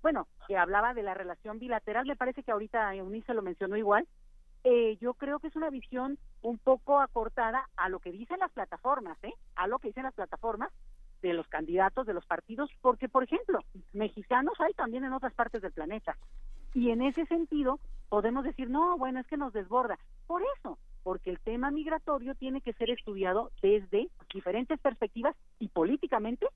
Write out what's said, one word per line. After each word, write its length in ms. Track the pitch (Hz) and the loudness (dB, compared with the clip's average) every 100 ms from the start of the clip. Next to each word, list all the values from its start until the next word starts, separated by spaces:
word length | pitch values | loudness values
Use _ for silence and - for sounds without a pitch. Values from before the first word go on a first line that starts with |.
bueno, 240 | 311 269 156 - - | 4 2 -4 -12 -2
que 120 | 190 | 2
hablaba 340 | 175 202 233 | 4 4 4
de 100 | 240 | 0
la 120 | 202 | -4
relación 440 | 190 180 175 214 214 | -4 -6 -10 -10 -10
bilateral, 480 | 247 220 - 220 262 | -4 -4 -2 -2 -2
me 100 | 277 | -2
parece 260 | 254 254 | -2 -2
que 100 | 254 | -2
ahorita 420 | 208 214 233 208 | -2 0 0 0
Eunice 380 | 196 185 220 220 | -2 -6 -8 -2
lo 80 | 233 | -2
mencionó 360 | 190 170 190 208 | -2 -4 -2 0
igual, 300 | 208 208 - - - - - - | 6 6 4 -10 -20 -20 -20 0
eh, 340 | 254 240 226 214 | 6 6 6 2
yo 140 | 240 | -4
creo 240 | 247 277 294 | -4 -4 -4
que 80 | 320 | -4
es 100 | 311 | -4
una 140 | 311 | -4
visión 480 | 269 - 254 262 285 - - | -4 -6 -4 -4 -6 -10 -8
un 160 | 233 233 | -6 0
poco 420 | - 262 - 285 | 4 4 6 6
acortada 680 | 269 233 226 - 226 254 - - | 6 0 -2 0 0 0 -2 -2
a 120 | 185 | -2
lo 100 | 185 | -2
que 140 | 180 | -8
dicen 280 | 185 233 370 | -10 -8 -2
las 120 | 370 | -2
plataformas, 640 | - 190 - 247 277 190 160 | -2 -8 -4 0 0 -2 -10
¿eh? 100 | 220 - - | -12 -12 -12
A 140 | - 185 | -4 -2
lo 100 | 254 | 0
que 100 | 233 | -4
dicen 160 | 254 | -6
las 100 | 262 | -6
plataformas 560 | 233 185 - 226 208 262 - - - - - | -6 -8 -4 -4 -4 -6 -8 -18 -18 -20 -4
de 100 | 180 | -2
los 160 | 170 - | -2 -2
candidatos, 580 | 156 156 175 190 247 226 | -6 0 2 4 2 -4
de 80 | |
los 120 | 175 - | -4 -2
partidos, 420 | 170 - 226 285 - | -6 -4 -6 -6 2
porque, 260 | 254 233 247 | 2 2 2
por 160 | - | 0
ejemplo, 360 | 262 349 466 233 - 190 - | 2 -2 0 -2 -2 -18 -10
mexicanos 600 | 202 214 - - 254 285 480 | -4 -4 -6 0 2 2 0
hay 160 | 320 | 0
también 300 | - 254 240 | 0 -4 -2
en 100 | 262 | -4
otras 180 | 262 262 | -4 -4
partes 300 | - 226 226 | -2 -2 -2
del 100 | 185 | -6
planeta, 460 | 165 156 214 165 - - - - - - | -6 -6 -6 -6 -8 -12 -12 -12 -12 -4
y 160 | 262 240 | 2 2
en 100 | 233 | 4
ese 240 | 262 294 320 | 2 0 0
sentido 520 | 339 339 302 254 269 - - - | 0 0 0 2 0 -4 -12 0
podemos 360 | 208 220 254 | 2 2 0
decir, 240 | 277 320 247 | -2 -4 -2
"No, 300 | 277 349 349 | 2 4 4
bueno, 220 | 262 254 | 0 -2
es 60 | 254 | -4
que 100 | 302 | -4
nos 160 | 269 | -2
desborda". 460 | 208 185 247 247 175 - - - | -4 0 2 2 -4 -8 -18 -4
Por 160 | 349 466 554 | -2 0 -4
eso, 200 | - - - - | -8 -12 -14 -10
porque 280 | 185 185 185 | -6 -4 -4
el 80 | 180 | -6
tema 300 | - 233 269 | -4 -2 0
migratorio 640 | 294 311 320 - 285 240 | -2 -2 -4 0 -2 -2
tiene 260 | 269 262 269 | -6 -4 -4
que 120 | 247 | -6
ser 160 | - 233 | -2 -2
estudiado 600 | 247 - 196 190 190 262 - | -2 -4 -2 2 2 0 2
desde 460 | 196 208 196 202 339 - - | 6 6 4 0 0 -8 -12
diferentes 440 | 190 180 208 247 311 | -8 -2 -2 -2 0
perspectivas 540 | 277 240 220 226 277 - - - | 0 0 -4 0 -2 -2 -16 -10
y 100 | 208 | -4
políticamente 800 | - 165 285 - 226 214 247 494 | 2 2 2 0 0 0 -2 -4